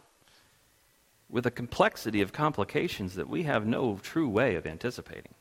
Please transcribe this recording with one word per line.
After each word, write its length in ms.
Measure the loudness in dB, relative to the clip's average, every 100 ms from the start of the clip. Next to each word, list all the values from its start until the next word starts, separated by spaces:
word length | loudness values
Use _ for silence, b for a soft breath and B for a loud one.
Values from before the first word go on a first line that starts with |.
| -20 _ b b b b b b b _ _ _ -6
with 160 | 0
a 60 | 0
complexity 720 | -2 -2 2 2 2 -2 2
of 100 | 2
complications 840 | 2 0 2 0 0 -2 -2 -4 -4
that 120 | -4
we 140 | -2
have 240 | 0 2 2
no 320 | 2 0 -2
true 280 | -4 -2 2
way 260 | 4 4
of 100 | 2
anticipating. 680 | -4 -6 -6 -6 -12 -14 -16 -20